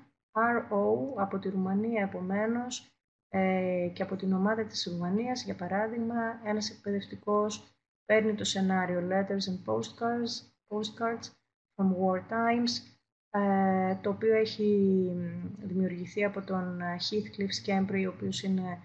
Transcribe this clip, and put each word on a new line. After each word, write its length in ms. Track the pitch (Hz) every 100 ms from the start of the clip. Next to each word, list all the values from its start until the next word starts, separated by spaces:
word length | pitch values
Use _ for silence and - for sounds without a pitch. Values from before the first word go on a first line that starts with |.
| - _ _
R 400 | 220 233 233 -
O, 420 | 202 208 240 269 233
από 220 | 196 196
τη 100 | 196
Ρουμανία 540 | 190 185 196 226 226
επομένως, 920 | 196 185 180 202 220 240 247 - - _ _ _ _
ε, 600 | 196 190 190 185 180 175
και 100 | 175
από 120 | 190 190
την 180 | 190
ομάδα 320 | 185 196 226 220
της 180 | - 190
Ρουμανίας, 520 | 175 175 202 247 247
για 120 | 196 190
παράδειγμα, 840 | 175 196 220 233 226 233 226 226
ένας 260 | 214 214 208
εκπαιδευτικός 1080 | - 208 202 - 196 - 208 214 208 - _ _ _ -
παίρνει 300 | 214 214 208
το 80 |
σενάριο 640 | 196 196 190 190 180 180 180
Letters 380 | 190 196 196 190
and 240 | 185 -
Postcards, 760 | 220 226 - 233 240 233 - - _ _
Postcards 580 | 214 214 - 226 226 - - _ _ _ -
from 120 | 190 180
War 180 | 190 185
Times, 800 | 185 226 233 240 233 - - - _ _ _
ε, 640 | 202 202 196 190 190 185 190
το 140 | 208
οποίο 260 | 196 220 220
έχει, 720 | 220 - 208 202 196 190 180
εμ, 560 | 175 175 175 180 202 202
δημιουργηθεί 560 | 180 185 175 175 214
από 180 | 208 202
τον, 400 | 196 190 180 175
ε, 140 | 175 175
Heathcliff 720 | - 214 208 - 196 - -
Schembri, 400 | 190 196 196 190
ο 40 | 180
οποίος 280 | 196 190
είναι 360 | 196 190 185 175